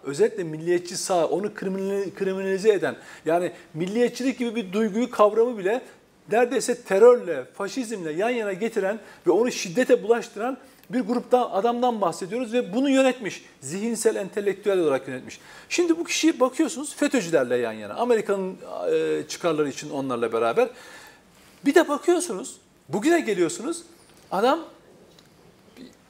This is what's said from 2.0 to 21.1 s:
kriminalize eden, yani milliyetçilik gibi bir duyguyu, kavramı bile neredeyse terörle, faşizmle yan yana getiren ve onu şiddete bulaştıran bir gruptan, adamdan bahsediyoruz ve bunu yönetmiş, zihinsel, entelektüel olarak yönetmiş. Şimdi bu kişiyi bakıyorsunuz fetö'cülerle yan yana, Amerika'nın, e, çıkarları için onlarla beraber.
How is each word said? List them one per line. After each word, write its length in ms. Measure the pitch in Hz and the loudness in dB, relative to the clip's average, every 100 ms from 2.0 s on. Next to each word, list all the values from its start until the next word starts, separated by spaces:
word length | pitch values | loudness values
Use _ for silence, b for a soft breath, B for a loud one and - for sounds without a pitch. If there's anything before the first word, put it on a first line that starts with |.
| 190 | -4
kriminalize 580 | - 196 190 190 190 214 | -4 -4 -2 -2 2 2
eden, 240 | 196 151 - B B | 2 0 -4 B B
yani 280 | 151 170 175 B B | 0 0 0 B B
milliyetçilik 640 | 151 185 220 240 240 262 247 | -8 -4 0 0 0 -4 -2
gibi 160 | 240 | -4
bir 180 | 220 185 | -4 -4
duyguyu, 380 | 202 220 202 240 | -2 -2 0 -2
kavramı 480 | - 208 220 240 220 | 4 4 6 0 0
bile 240 | 185 247 B B _ _ - | -2 -2 B B _ _ -2
neredeyse 500 | 214 247 254 - 240 | 0 2 0 -2 -4
terörle, 640 | - 196 240 247 185 143 | 0 8 10 10 2 -6
faşizmle 680 | 127 - 196 269 226 220 160 | -8 -8 -8 -6 -6 -6 -6
yan 180 | 156 226 | -2 -2
yana 220 | 247 208 | -2 -4
getiren 460 | 185 226 208 190 214 B B 175 | -4 -4 -2 -2 -4 B B 2
ve 40 | |
onu 220 | 175 247 | 2 2
şiddete 500 | - 185 170 254 233 | -2 -4 -2 4 4
bulaştıran 560 | 196 233 185 202 240 269 B B B | 4 0 0 -6 -6 -6 B B B
bir 100 | 247 | -4
gruptan, 500 | 202 247 - 247 240 | -2 -4 2 2 2
adamdan 500 | 196 233 240 247 226 | 0 0 2 0 2
bahsediyoruz 520 | 180 - 185 233 233 | -2 -2 -6 -6 -2
ve 200 | 240 196 | -2 -2
bunu 180 | 214 277 | -2 2
yönetmiş, 540 | 269 262 254 190 - B B | 4 4 2 -6 -10 B B
zihinsel, 560 | 131 185 226 226 220 214 | -10 -6 -4 0 0 0
entelektüel 600 | 185 208 202 190 208 185 | -4 -4 -4 -2 -2 0
olarak 300 | 156 131 139 | 2 0 -4
yönetmiş. 320 | 127 113 - B B B | -10 -12 -18 B B B
Şimdi 300 | - 349 330 | -2 0 0
bu 60 | |
kişiyi 360 | 302 - 311 330 | -2 0 2 2
bakıyorsunuz 560 | 254 262 302 240 294 - | 0 2 -2 -2 -10 -2
fetö'cülerle 600 | 285 262 170 160 123 123 | 0 0 2 0 2 0
yan 160 | 117 | -2
yana, 220 | 110 104 | -6 -10
Amerika'nın, 640 | 147 240 220 - 196 190 185 - - - | -4 0 0 2 -2 -4 -10 -12 -6 -2
e, 300 | 160 160 156 147 | 0 0 -2 -4
çıkarları 400 | - 175 151 143 | -4 -2 0 -2
için 220 | 123 151 | -4 -8
onlarla 420 | 143 135 120 117 | -6 -4 -2 -2
beraber. 360 | 113 117 160 247 B B B B | 0 2 2 0 B B B B